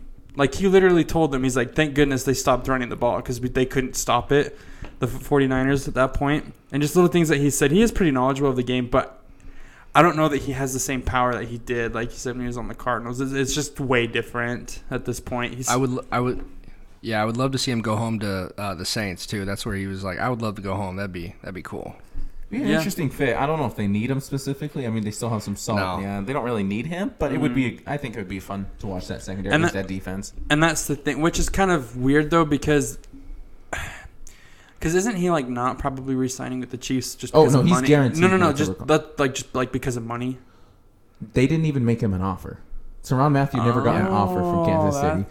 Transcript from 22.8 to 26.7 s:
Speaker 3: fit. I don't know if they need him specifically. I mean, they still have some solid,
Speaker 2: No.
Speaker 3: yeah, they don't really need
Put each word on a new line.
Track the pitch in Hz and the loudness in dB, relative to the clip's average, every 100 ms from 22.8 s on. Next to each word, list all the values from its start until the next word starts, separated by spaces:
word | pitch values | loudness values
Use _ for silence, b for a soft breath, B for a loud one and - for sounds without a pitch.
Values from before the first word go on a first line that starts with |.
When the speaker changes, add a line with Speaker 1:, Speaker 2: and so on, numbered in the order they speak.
| 175 - 139 | 0 -2 -4
Speaker 3:
fit. | - 135 - | 0 0 0
I | 139 | 0
don't | 156 | 0
know | 120 | -2
if | |
they | 113 101 | -2 -2
need | 104 123 | 0 0
him | 135 | -4
specifically. | - 135 139 139 147 151 120 | -4 -6 -4 -6 -6 -6 -4
I | |
mean, | 113 | -4
they | 104 | -4
still | - 117 | -4 -4
have | 110 | -4
some | 104 98 | -4 -6
solid, | - 104 | -2 0
Speaker 2:
No. | 92 90 | 0 -2
Speaker 3:
yeah, | 98 101 | -4 -4
they | 101 | -4
don't | 139 | -4
really | 120 113 | -2 -2
need | 98 | -2